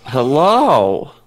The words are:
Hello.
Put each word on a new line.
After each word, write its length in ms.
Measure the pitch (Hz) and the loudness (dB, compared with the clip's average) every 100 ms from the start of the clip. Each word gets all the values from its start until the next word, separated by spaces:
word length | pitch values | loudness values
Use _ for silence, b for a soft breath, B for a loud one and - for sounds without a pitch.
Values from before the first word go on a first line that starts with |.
Hello. 1080 | - 123 123 143 180 226 285 139 98 98 - - | -6 -4 0 0 2 2 2 2 0 -2 -8 -18